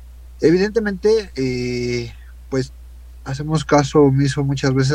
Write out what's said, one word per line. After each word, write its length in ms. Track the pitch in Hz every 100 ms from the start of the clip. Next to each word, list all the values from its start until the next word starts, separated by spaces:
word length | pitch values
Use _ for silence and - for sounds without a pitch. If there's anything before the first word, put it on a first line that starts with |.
| - - - -
Evidentemente, 920 | 156 180 208 220 208 185 208 220 196 135
eh, 760 | 131 123 123 123 120 120 117 113 - - -
pues, 240 | 135 131 - - - - -
hacemos 400 | - 135 151 156
caso 360 | - 147 139 156
omiso 400 | 143 135 139 139
muchas 280 | 139 139 139
veces 200 | 131 135